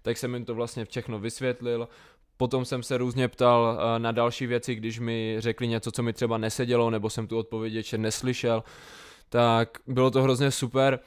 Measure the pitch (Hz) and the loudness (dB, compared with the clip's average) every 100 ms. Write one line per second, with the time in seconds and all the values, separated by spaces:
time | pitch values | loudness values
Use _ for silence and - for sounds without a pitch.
0 | - 117 123 123 120 113 117 123 107 127 | -6 -4 -4 -6 -6 -6 -6 -6 -8 -8
1 | 117 107 113 - 131 123 120 117 117 - | -8 -6 -8 -4 -4 -4 -4 -4 -6 -14
2 | - _ _ - 127 131 123 127 - 127 | -20 _ _ -4 0 0 -2 -4 -2 -2
3 | 123 123 123 - 123 120 117 113 113 113 | 0 0 -2 4 6 6 4 2 0 0
4 | 117 117 120 - 123 120 131 110 113 113 | 0 2 0 0 -2 -2 -2 -6 -6 -6
5 | 117 113 110 110 117 107 120 113 120 120 | -4 -4 -2 -2 -2 -2 -2 -2 -4 -4
6 | 117 - 117 113 110 - 120 120 117 110 | -2 0 0 0 -2 -2 2 2 2 2
7 | 107 - 107 113 110 110 110 110 - 110 | -2 -4 -4 -4 -4 -4 -4 -6 -4 -2
8 | 110 - 127 120 120 113 - - - - | -2 -2 -4 -2 0 0 -2 -16 -20 -20
9 | - - _ 120 120 117 113 - - 127 | -20 -20 _ 2 4 4 2 -4 -4 2
10 | 127 131 131 123 139 - 123 127 135 131 | 4 4 4 4 2 0 0 2 4 2